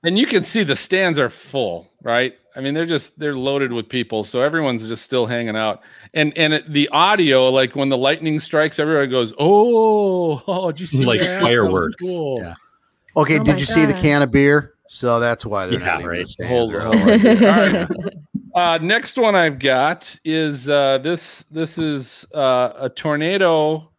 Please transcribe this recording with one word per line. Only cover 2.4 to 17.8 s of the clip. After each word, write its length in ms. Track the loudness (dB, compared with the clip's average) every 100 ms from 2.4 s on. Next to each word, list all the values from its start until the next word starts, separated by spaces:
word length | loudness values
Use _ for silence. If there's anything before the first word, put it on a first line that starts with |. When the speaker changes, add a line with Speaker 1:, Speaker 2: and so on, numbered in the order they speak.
| _
Speaker 1:
I 60 | -10
mean, 140 | -6
they're 120 | -4 -2
just, 320 | -4 -6 _
they're 160 | -6
loaded 380 | -4 -4 -2 -2
with 160 | -4 -6
people. 340 | -6 -4 -6
So 180 | -4 -2
everyone's 460 | 0 0 -2 -4 -6
just 160 | -12
still 240 | -6 -4 -2
hanging 300 | -4 -4 -4
out. 260 | -4 -4 -12 -20 -10
And, 180 | -2 -2 0
and 160 | 0
it, 180 | 0 -2
the 160 | -2 0
audio, 600 | 2 2 2 4 4 4
like, 240 | 2 0
when 140 | -2 -2
the 80 | 0
lightning 400 | 0 -2 -2 -4
strikes, 400 | -2 -2 -2 -2
everyone 320 | 0 0 0
goes, 220 | 0 -2 0
"Oh, 1040 | 2 4 4 2 2 2 0 0 -2 -4
<laughs> 20 | -4
oh, 240 | -4 -4
did 80 | -6
you 80 | -4
see 180 | 0
Speaker 2:
Like 140 | 2 2
Speaker 1:
that? 60 |
That 100 | 0
was 80 | 0
Speaker 2:
fireworks. 540 | 2 2 2 2 -2 -4
Speaker 1:
cool." 420 | -6 -6 -4 -6
Speaker 2:
Yeah. 120 | -8 -14 _ _ _ _ _ -2
Speaker 3:
Okay, 240 | 2 2
Speaker 4:
Oh 20 |
Speaker 3:
did 120 | 2
Speaker 4:
my 40 | 0
Speaker 3:
you 80 | 2
see 180 | 4
the 100 | 4
Speaker 4:
God. 80 | 2
Speaker 3:
can 200 | 2 4
of 80 | 4
beer? 440 | 4 4 4 0 _ _
So 320 | -6 -2 0
that's 260 | 0 -2
why 220 | -4 -6 -4
they're 140 | -4
Speaker 2:
Yeah, 40 | -4
Speaker 3:
not 100 | -4
leaving 140 | -4
Speaker 2:
right. 60 | -8
Speaker 3:
the 60 | -8
stands 220 | -10 -2
Speaker 1:
Hold 200 | -2 0
Speaker 3:
early. 240 | -4 0 2
Speaker 1:
on. 280 | 4 4 6
Speaker 4:
<laughs> 180 | 6
Speaker 1:
All 60 | 6
right. 380 | 6 4 0